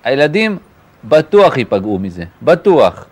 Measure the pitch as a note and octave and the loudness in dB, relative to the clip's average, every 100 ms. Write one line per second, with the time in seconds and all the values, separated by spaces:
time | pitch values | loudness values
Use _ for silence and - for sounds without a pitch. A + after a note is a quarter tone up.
0 | A#2 C3+ D3+ E3+ A3 F#3+ _ _ _ _ | -4 -2 0 0 -2 -6 _ _ _ _
1 | A2 D#3 D#3 G#3 F#3 B2+ A2 G#2 G2+ G2 | 0 0 2 2 4 2 -4 -4 -4 -6
2 | F#2+ F2 E2+ _ A#2+ F3 G#3 E3 G2 - | -6 -10 -16 _ -2 0 2 2 2 -2
3 | - | -20